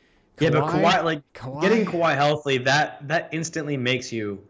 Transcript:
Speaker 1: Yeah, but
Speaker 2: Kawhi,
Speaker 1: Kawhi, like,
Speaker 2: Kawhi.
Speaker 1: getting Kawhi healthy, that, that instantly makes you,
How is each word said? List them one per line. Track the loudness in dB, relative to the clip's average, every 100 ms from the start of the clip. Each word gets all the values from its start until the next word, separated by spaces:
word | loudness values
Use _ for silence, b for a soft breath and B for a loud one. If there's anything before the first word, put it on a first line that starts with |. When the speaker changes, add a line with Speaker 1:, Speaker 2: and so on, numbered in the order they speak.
| b b b 0
Speaker 1:
Yeah, | 2
but | 2 2
Speaker 2:
Kawhi, | 2
Speaker 1:
Kawhi, | 4 4 2
like, | -4 -8
Speaker 2:
Kawhi. | -16 -12 -2
Speaker 1:
getting | 2 2 2
Kawhi | 0 0
healthy, | 2 2 2 0 0
that, | 2 2 0 -4 -4
that | -4 -4
instantly | -6 -6 -6 -4 -2
makes | -2 -2 -4
you, | -6 -6 -8